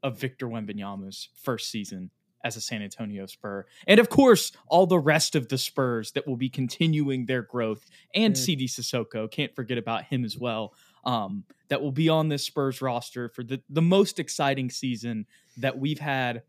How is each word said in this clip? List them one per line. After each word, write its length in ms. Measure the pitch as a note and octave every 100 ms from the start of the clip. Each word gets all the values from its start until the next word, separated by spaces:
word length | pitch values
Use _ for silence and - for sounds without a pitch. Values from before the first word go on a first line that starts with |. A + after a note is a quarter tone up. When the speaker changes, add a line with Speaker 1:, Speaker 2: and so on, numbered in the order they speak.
Speaker 1:
of 160 | C#3 A#2+
Victor 280 | C3 - B2
Wembanyama's 800 | A2+ G#2+ G#2 G2+ G2 G2 G2 -
first 380 | _ - A#2 -
season 400 | A2 G2+ F#2+ F#2 _ _ _
as 120 | - A2+
a 60 |
San 220 | - A2+
Antonio 420 | G2+ - A2 G2+ F#2+
Spur. 400 | - G#2 G2 F#2+ - -
And 120 | G#3+
of 100 | A#3
course, 420 | - C4 G#3 - - _
all 180 | E3+ F#3
the 140 | F3+
rest 360 | C#3+ D#3 - D#3
of 120 | A#2+
the 100 | C3
Spurs 540 | - - C3 A#2 G#2+
that 160 | C#3+ C#3+
will 100 | A#2+
be 120 | B2+
continuing 760 | C3 B2 - E3 D3+ C#3+ C3 A#2+
their 160 | B2+
growth, 420 | A2 B2 A2+ G#2 _ - _
and 220 | G3 A3 C3+
Speaker 2:
Mm. 20 |
Speaker 1:
C 180 | C3 D3+
D 120 | B2+
Sissoko, 640 | - A#2 B2+ A2+ A2+ A2
can't 240 | - C#3+ -
forget 240 | A2 B2
about 240 | A2+ A2+
him 200 | - C3
as 140 | A#2 -
well, 380 | A#2+ A2 G#2 _ _ _
um, 420 | - A#2+ G2 G2+ - _ _
that 120 | C#3+
will 100 | C#3+
be 180 | C3+ D#3+
on 200 | D#3+ D#3
this 140 | C#3+
Spurs 360 | - - C3+ B2+
roster 480 | C3+ A#2+ - B2 A#2+
for 160 | -
the, 160 | A#2 C3 _
the 100 | D3
most 380 | E3 F#3+ G3+ -
exciting 500 | - - C#3+ C3+ B2+
season 560 | - C3 A#2 A#2 A2 G#2+ _ _ -
that 220 | C3 C3
we've 200 | C#3+ D3+
had. 440 | D3+ C3+ B2 A#2+